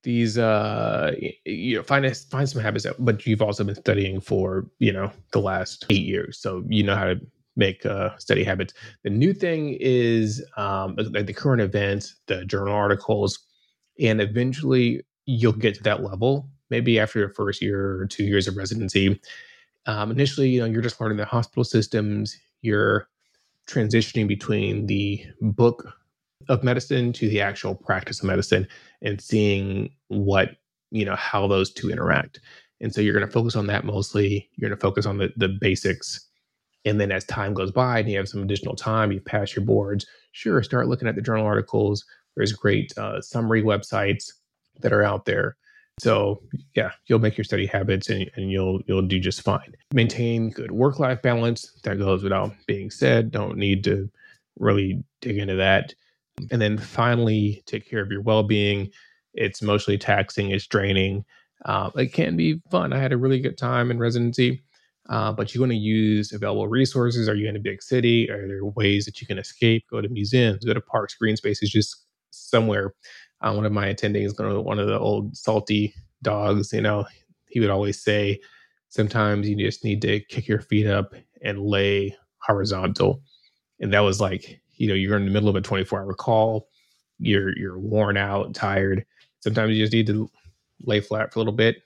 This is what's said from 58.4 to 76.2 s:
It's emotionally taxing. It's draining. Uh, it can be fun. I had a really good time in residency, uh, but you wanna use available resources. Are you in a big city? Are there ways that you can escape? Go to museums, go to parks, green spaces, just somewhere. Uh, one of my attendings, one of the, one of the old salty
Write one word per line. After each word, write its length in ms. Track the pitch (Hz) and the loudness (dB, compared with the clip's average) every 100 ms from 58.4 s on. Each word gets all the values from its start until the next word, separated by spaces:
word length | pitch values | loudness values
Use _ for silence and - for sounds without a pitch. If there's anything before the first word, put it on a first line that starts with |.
| 104 107 101 101 98 - - _ _ | 4 2 2 0 -4 -10 -20 _ _
It's 260 | - 110 - | -4 -4 -2
emotionally 380 | 107 104 - 101 | 0 0 2 -2
taxing. 520 | - 101 98 - 101 | 2 0 0 -2 -2
It's 160 | 98 - | -2 0
draining. 600 | 104 98 95 95 98 101 _ _ _ 107 | 0 2 2 2 -2 -8 _ _ _ -4
Uh, 240 | 98 95 | -2 -2
it 200 | 143 131 | -2 -2
can 220 | - 160 165 | 0 0 2
be 260 | 165 156 _ | 0 0 _
fun. 240 | 180 160 | -2 0
I 40 | 135 | -2
had 140 | 135 | 0
a 60 | 127 | 0
really 200 | 131 135 | 2 0
good 200 | 131 - | -2 -4
time 320 | 123 123 123 | -2 0 0
in 80 | 120 | 0
residency, 680 | 117 120 120 117 123 127 _ _ _ _ - | 0 0 0 2 0 0 _ _ _ _ -6
uh, 200 | 113 107 | -4 -2
but 220 | 107 107 | -2 -4
you 60 | 120 | 0
wanna 140 | 131 | 0
use 580 | 113 104 110 107 107 104 | 0 0 2 4 2 0
available 360 | 104 104 104 101 | -6 -4 -2 0
resources. 600 | 120 131 135 120 120 110 | 2 2 2 0 0 0
Are 80 | 104 | 0
you 140 | 107 | -2
in 40 | |
a 60 | 104 | -4
big 220 | 104 98 | -6 -8
city? 480 | - 127 117 117 110 | -2 2 4 4 2
Are 180 | 101 95 | -4 -6
there 160 | 98 | -6
ways 400 | 101 104 101 101 | -6 0 2 2
that 160 | 104 - | 0 -10
you 60 | - | -10
can 120 | 101 | -10
escape? 460 | - - 117 113 - | -10 0 2 2 0
Go 100 | 110 | -6
to 80 | 104 | -4
museums, 560 | 117 101 127 117 95 | -4 0 4 4 2
go 80 | 117 | -2
to 80 | 107 | -2
parks, 340 | - 113 101 | -2 -4 -4
green 220 | - 110 107 | -2 0 0
spaces, 340 | - 101 104 | -2 -2 0
just 360 | 107 104 - _ _ _ | 0 0 -6 _ _ _
somewhere. 640 | - - 117 113 101 98 - - - - _ | -20 0 2 2 0 -2 -8 -20 -20 -20 _
Uh, 100 | 107 | -2
one 140 | 104 107 | 0 0
of 60 | |
my 200 | 104 98 | 0 -2
attendings, 460 | 107 104 104 101 101 | -2 -2 0 -2 -2
one 100 | 104 | -2
of 60 | |
the, 60 | 101 | -2
one 180 | 98 104 | -2 -2
of 80 | 104 | 0
the 120 | 104 | 0
old 380 | 104 104 104 - | 0 0 -2 -6
salty 580 | - 110 - 107 104 - - _ | 0 0 2 0 0 -4 -20 _